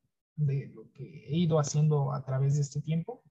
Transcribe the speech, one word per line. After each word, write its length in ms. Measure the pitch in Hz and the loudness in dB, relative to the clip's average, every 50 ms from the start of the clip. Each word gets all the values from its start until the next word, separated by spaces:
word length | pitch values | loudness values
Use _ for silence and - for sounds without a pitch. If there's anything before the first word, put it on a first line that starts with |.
| _ _ _ _ _ _ _ | _ _ _ _ _ _ _
de 360 | 156 151 139 135 135 107 92 - | -2 -2 0 0 -2 -4 -8 -12
lo 180 | 110 110 - _ | -18 -20 -20 _
que 340 | - 135 - - - - - | -18 -18 -16 -16 -18 -8 -2
he 100 | 147 170 | 0 2
ido 220 | 180 160 160 156 | 2 4 4 2
haciendo 540 | 143 - - 151 151 156 151 147 139 139 135 | 2 2 2 2 4 4 4 4 2 0 -2
a 100 | 135 - | -4 -4
través 300 | - 135 131 139 139 143 | -4 -2 0 2 2 2
de 60 | 151 | 0
este 200 | 143 143 - 147 | 0 -2 -4 -6
tiempo, 420 | - 151 160 170 165 - 247 - _ _ | -4 -2 -2 -2 -4 -6 -10 -14 _ _